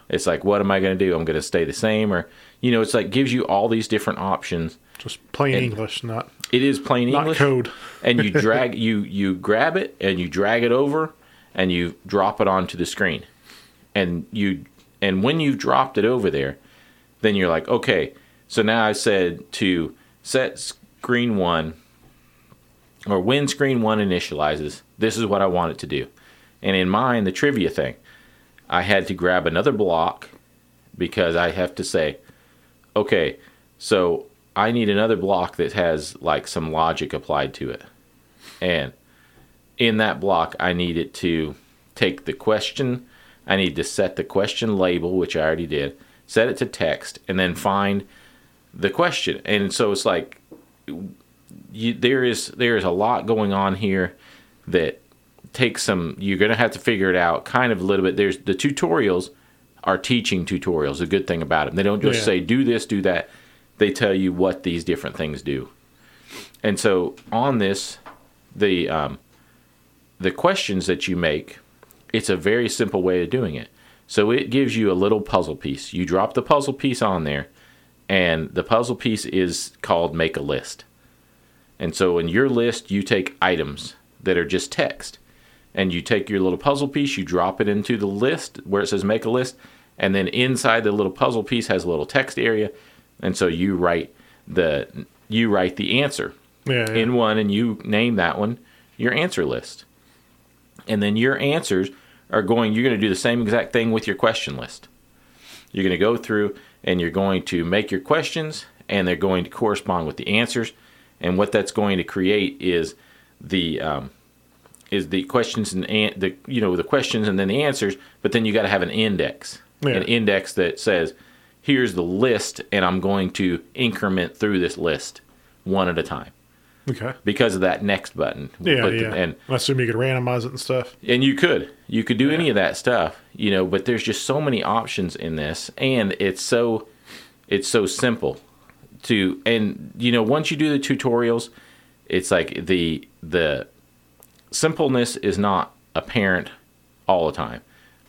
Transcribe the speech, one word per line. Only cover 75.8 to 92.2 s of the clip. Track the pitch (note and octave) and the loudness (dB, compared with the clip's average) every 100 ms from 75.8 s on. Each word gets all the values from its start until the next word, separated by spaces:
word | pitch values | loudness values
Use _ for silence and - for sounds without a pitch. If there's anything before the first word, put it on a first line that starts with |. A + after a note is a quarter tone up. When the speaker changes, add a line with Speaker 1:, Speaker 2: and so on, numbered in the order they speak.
| - | -6
Speaker 1:
You | - | -4
drop | F2+ F2+ G#2+ | 0 2 2
the | - | 0
puzzle | - D3 C#3 | 2 2 2
piece | C3+ C#3 A#2+ | -2 -2 0
on | A2 F#2 | 0 0
there, | D2+ C#2+ C#2 _ - _ _ _ - | -2 -4 -6 _ -20 _ _ _ -2
and | F#2+ F2 D#2+ D#2+ | 2 2 2 -2
the | F#2+ | -4
puzzle | - A#2 A#2+ A2+ | 0 0 0 -2
piece | A#2 G#2+ | -2 -2
is | - F#2+ F2+ E2+ - - | -2 0 0 -2 -10 -8
called | - E2+ E2+ | 0 2 2
Make | D#2+ E2 D2+ | 0 -2 -2
a | |
List. | C#2+ C2+ - - - _ _ _ _ _ _ _ _ - | -4 -6 -6 -16 -20 _ _ _ _ _ _ _ _ -10
And | E2+ | -8
so | - F#2 E2+ | 0 2 2
in | E2 | 2
your | F#2 C3+ | 2 2
list, | A#2+ A#2 A2+ - | 2 0 -2 -4
you | G2 | -4
take | F#2+ G#2 F2+ - | 0 0 0 -2
items | F#2 F2 C#2+ C#2+ - - _ _ | 0 2 -2 -8 -14 -18 _ _
that | F#2+ F2 | 0 2
are | |
just | E2 F2+ - | 2 -2 -2
text, | - D#3 - - - _ _ _ _ _ | -2 -4 -4 -14 -18 _ _ _ _ _
and | - F#2+ | -2 0
you | F2 | -2
take | F2 G#2+ - | 0 0 0
your | G2+ | 0
little | F#2 F2+ | 2 0
puzzle | C#3+ C#3 C#3+ | 0 0 -2
piece, | D3 C#3+ A#2 | -2 -2 -4
you | |
drop | F2+ F2 F2 - | -2 0 0 0
it | G#2 | 0
into | G#2 G2+ A#2 | 0 0 -2
the | G2+ | -2
list | G2 B2+ D#3+ - - - | 0 0 0 -6 -16 -4
where | G2 | -2
it | G#2 | 0
says | G2 | 0
Make | G2 A2 | 0 0
a | A2+ | 0
List, | B2 B2+ - - - _ - | -2 -2 -8 -20 -20 _ -4
and | F#2+ | 0
then | G2 F#2 | 0 0
inside | - B2+ B2+ A#2+ A2+ | 0 0 2 2 2
the | G#2+ | 2
little | G#2 G2 | 2 0
puzzle | F#2+ C3 A#2 | 0 0 0
piece | G2+ A#2+ A2 | -2 -2 0
has | G2 | -2
a | E2+ | 0
little | D#2+ | -2
text | D2 C#3 | 0 -2